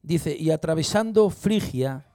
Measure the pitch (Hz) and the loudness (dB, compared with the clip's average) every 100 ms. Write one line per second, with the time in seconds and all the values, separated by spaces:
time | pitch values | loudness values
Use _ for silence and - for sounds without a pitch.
0 | - 165 156 147 156 156 - 160 151 208 | -2 -2 -2 -2 0 0 0 -2 0 0
1 | 226 214 208 - 202 214 - 127 131 135 | 2 4 4 2 0 0 0 -4 -4 -4
2 | - | -14